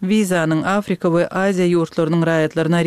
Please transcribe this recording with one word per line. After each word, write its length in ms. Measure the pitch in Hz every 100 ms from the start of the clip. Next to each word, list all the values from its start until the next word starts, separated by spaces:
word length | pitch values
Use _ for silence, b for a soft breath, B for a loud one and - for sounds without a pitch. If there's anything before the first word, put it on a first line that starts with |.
wizanyň 640 | 185 214 196 180 160 160
Afrika 460 | 165 202 202 180 180
we 140 | 170 170
Aziýa 400 | 185 196 185 180
ýurtlarynyň 560 | 175 165 - 156 170
raýatlaryna 560 | 165 160 156 160 160 170